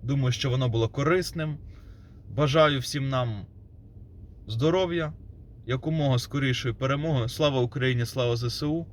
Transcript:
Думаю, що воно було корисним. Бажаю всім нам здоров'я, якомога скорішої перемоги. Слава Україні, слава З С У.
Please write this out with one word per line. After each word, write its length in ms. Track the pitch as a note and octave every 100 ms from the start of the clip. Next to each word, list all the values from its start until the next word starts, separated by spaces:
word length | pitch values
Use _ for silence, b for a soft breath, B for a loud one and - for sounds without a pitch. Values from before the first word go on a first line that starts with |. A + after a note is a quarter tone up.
Думаю, 280 | A2+ C#3 B2+
що 180 | B2 C#3
воно 200 | B2 C3
було 200 | A2+ A2+
корисним. 680 | - C#3+ F#3 F3 E3+ D#3 D3 - B B B B B -
Бажаю 500 | - D3 D3+ D#3 C#3
всім 300 | B2 D3 C3+
нам 360 | C3+ A#2+ G#2 F#2+ - - - - - - - - - -
здоров'я, 680 | A2+ D3 F3 F#3 E3+ D#3 D#3 - - - - -
якомога 540 | C3 D#3 D#3+ C#3+ B2+
скорішої 540 | - C#3+ C3+ B2 B2+
перемоги. 560 | A2 C3 C#3+ D#3 C#3+ A2+
Слава 300 | - D3+ C3
Україні, 440 | A#2+ C3+ B2+ B2 A#2
слава 300 | C3 A#2+ A#2+
З 80 |
С 200 | A#2+ A#2
У. 220 | D3 D#3+ E3+